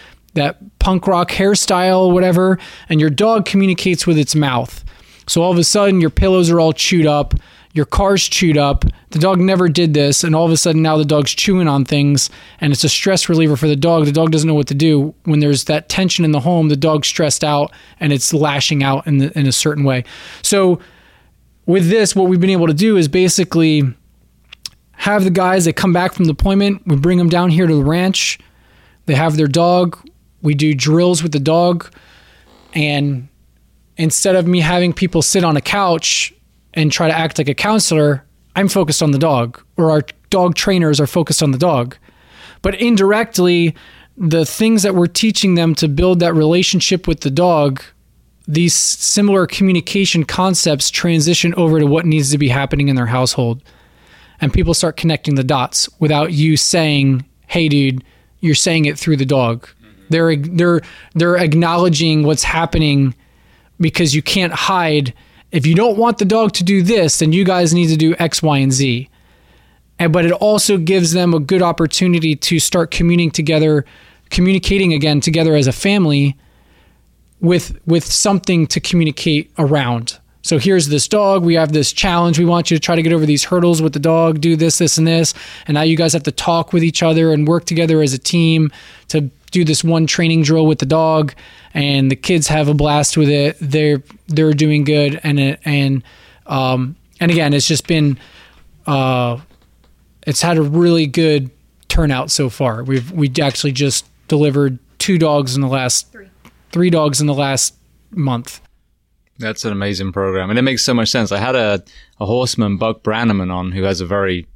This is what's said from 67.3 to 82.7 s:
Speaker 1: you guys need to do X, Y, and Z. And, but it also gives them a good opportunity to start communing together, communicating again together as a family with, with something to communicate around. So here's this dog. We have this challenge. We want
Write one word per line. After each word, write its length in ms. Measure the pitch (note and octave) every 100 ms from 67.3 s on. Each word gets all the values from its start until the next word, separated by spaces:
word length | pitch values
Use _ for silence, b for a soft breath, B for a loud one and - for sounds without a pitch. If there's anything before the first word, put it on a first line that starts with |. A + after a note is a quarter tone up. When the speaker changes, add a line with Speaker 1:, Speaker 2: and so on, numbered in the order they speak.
Speaker 1:
you 120 | F3
guys 280 | F#3+ F3+ E3+
need 140 | F3 E3
to 80 | D#3
do 180 | D#3+ F3
X, 240 | E3 -
Y, 160 | D#3+ C#3
and 140 | C3+
Z. 360 | B2+ C3+ A#2+ C3+ b b b b b b b b -
And, 140 | E3+
but 120 | F3
it 80 | E3+
also 460 | F3 G#3+ G#3 G#3 F#3+
gives 340 | D#3+ G3 E3+
them 220 | F3+ F3
a 60 | D#3+
good 220 | C#3 F#3+
opportunity 720 | F3 E3 D#3+ - F3+ E3+ D#3+ D3
to 220 | - E3
start 320 | - F3+ D#3+
communing 400 | - E3+ F3 E3
together, 540 | D#3 D#3 D#3 D#3 D3+ - b b b b
communicating 640 | - F3+ F#3+ - G3 F#3
again 260 | D3+ D3+ D3
together 340 | E3 D#3+ D#3+
as 120 | D3+ C3
a 60 |
family 640 | - G3 G3+ E3 C#3+ C#3+ C#3 b b b b b b b _ _ _
with, 380 | E3+ F3 - - D#3+
with 180 | E3
something 640 | - - G#3+ F#3+ - E3+ D3+
to 120 | -
communicate 720 | - F3 D#3 - E3 D3 - -
around. 600 | C#3+ D3 B2 A#2+ A#2 - _ _
So 160 | - D3+
here's 300 | F#3+ F#3 C#3+
this 180 | D3 -
dog. 380 | G#3 G3 G3
We 100 | E3+
have 180 | E3 D#3
this 200 | D3+ C#3
challenge. 460 | - F#3+ F3 F3 D#3
We 80 | E3+
want 240 | E3+ E3